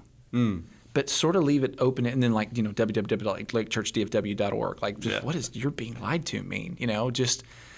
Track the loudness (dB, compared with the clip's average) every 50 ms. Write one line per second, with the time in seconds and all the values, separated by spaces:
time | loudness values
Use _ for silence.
0 | -14 -18 -20 -20 -12 -4 0 0 2 2 0 -2 -6 -10 -16 -20 -12 -4 -2 -2
1 | 0 0 0 2 2 4 4 4 4 4 4 4 2 0 0 2 0 2 2 2
2 | 0 0 2 4 4 4 4 4 2 0 0 0 0 0 2 0 2 2 2 0
3 | 0 0 0 0 0 0 -2 -2 -4 -2 0 0 0 0 -2 -2 -2 0 0 0
4 | 0 2 2 0 0 0 0 0 0 0 0 0 -2 -2 -4 -4 -4 -4 -4 -2
5 | -2 -2 -2 -2 -2 -2 -2 -4 -4 -6 -6 -4 -4 -2 -2 -4 -6 -8 -8 -6
6 | -4 -2 -2 -2 -2 -2 -4 -4 -4 -4 -6 -6 -6 -6 -8 -4 -2 -2 0 0
7 | 0 0 0 2 2 2 0 -2 -4 -10 -20 -20 -20 -20 -12